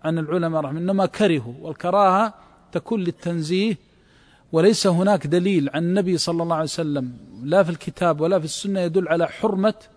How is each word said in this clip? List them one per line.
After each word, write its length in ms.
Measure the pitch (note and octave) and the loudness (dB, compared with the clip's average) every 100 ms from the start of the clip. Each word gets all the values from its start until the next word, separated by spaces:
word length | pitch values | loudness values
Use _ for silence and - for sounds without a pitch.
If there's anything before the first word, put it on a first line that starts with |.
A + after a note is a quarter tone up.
عن 140 | D#3+ E3 | -2 -4
العلماء 420 | D3+ F3+ E3 D#3+ | -2 -2 -2 -2
رحمه، 200 | C#3+ D#3 | -4 -4
إنما 260 | F3+ G3 F#3 | -2 0 0
كرهوا، 480 | - G#3 D#3 A#2 B2 | 2 2 2 -2 -12
والكراهة 720 | D#3+ D3+ F3 G3 G3 F#3+ A3 - - _ _ | -12 -6 0 4 4 4 0 -4 -20 _ _
تكون 280 | F3 - A3+ | -8 -4 -2
للتنزيه، 760 | F3 - F3 E3+ D#3 F#3 A3 F#3+ _ _ _ _ _ _ _ | -2 -4 -6 -4 -2 0 0 -2 _ _ _ _ _ _ _
وليس 340 | D#3+ F#3 A3+ G3 | 4 4 4 2
هناك 400 | F3 F#3+ G3+ C#3+ | 2 2 2 2
دليل 440 | F3 F3+ F#3 C#3 | 0 2 2 0
عن 80 | D#3+ | -2
النبي 360 | E3+ F#3+ F#3 F3 | 0 0 0 0
صلى 240 | - E3+ | 0 -2
الله 120 | E3+ | -2
عليه 100 | D#3+ | -2
وسلم 520 | D#3 - D#3 C#3+ B2+ A#2+ - G2+ | -2 -4 -2 -2 -4 -10 -20 -12
لا 200 | C3 F#3 | 0 2
في 80 | F3 | 2
الكتاب 500 | E3 - - F3 D3+ | -2 -10 -2 -2 0
ولا 180 | E3 F#3+ | 0 0
في 60 | |
السنة 360 | D#3 - G3+ G3 | -2 -8 -4 -2
يدل 280 | F3 F3+ E3 | 0 0 0
على 180 | E3+ E3 | 0 0
حرمة 480 | - A3 F#3+ G#3+ - - | 0 -2 2 0 -2 -14